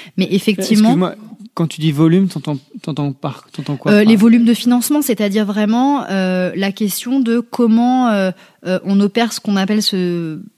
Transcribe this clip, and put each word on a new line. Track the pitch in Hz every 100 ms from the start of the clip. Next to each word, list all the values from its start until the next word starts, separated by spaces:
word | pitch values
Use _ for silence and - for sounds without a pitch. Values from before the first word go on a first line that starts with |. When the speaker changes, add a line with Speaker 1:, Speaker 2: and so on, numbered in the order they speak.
| - -
Speaker 1:
Mais | 196
effectivement | 185 - 196 190 214 214
Speaker 2:
Excuse-moi, | 240 185 - - - -
quand | - 165
tu | -
dis | 160
volume, | 143 160 180 190
t'entends, | 156 156 139 - 220
t'entends | - 151 143
par, | 131 147 - -
t'entends | - 135 143
quoi | -
Speaker 1:
Euh, | 208
Speaker 2:
par | 214
Speaker 1:
les | 226
volumes | 233 233 233
de |
financement, | 220 240 247 233 294
c'est-à-dire | 285 220 208 208
vraiment, | 208 208 208 233 269 285 -
euh, | 190 185 185 180 -
la | 196
question | 196 208 - 240 269
de | 233 233
comment, | 233 - 233 226 240 254 247
euh, | 202 185 180 - _ 175
euh, | 185
on | - 196
opère | 202 233 233
ce | -
qu'on | - 196
appelle | 196 214
ce, | 208 190 180 175 165 156 -